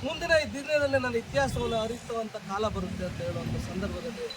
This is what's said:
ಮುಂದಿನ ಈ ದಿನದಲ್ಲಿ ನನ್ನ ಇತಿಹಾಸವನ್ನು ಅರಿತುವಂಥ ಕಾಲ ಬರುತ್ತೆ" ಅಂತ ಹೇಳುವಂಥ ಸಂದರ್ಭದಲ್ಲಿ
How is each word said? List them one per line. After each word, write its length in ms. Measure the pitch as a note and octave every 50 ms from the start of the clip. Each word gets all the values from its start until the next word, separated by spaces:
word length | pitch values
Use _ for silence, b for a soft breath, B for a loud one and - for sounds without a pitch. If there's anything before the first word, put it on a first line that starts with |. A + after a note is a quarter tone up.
| -
ಮುಂದಿನ 260 | C4+ E4 E4 E4+ E4+
ಈ 220 | E4 D#4 D4 A#3+
ದಿನದಲ್ಲಿ 500 | G3+ C#4 C#4 D4+ D4+ D4 C#4+ C#4 C4+ C4+
ನನ್ನ 140 | B3+ B3 A#3
ಇತಿಹಾಸವನ್ನು 600 | A3+ A3+ - - C#4 C#4 C4 - B3 A#3+ A#3 A#3
ಅರಿತುವಂಥ 600 | A3+ A3 A3+ A#3+ A#3 - - A#3 A3+ A3 G#3+ -
ಕಾಲ 320 | G#3 E3+ E3 G3 G3+ G#3+ G#3+
ಬರುತ್ತೆ" 360 | G3 G3 F3+ F3+ - - F#3
ಅಂತ 180 | F3+ F3+ -
ಹೇಳುವಂಥ 340 | E3+ E3+ E3+ E3 E3 - -
ಸಂದರ್ಭದಲ್ಲಿ 680 | - - - - F#3+ G3+ G3 F#3+ - - B3 A#3 - A#3+ A3+ -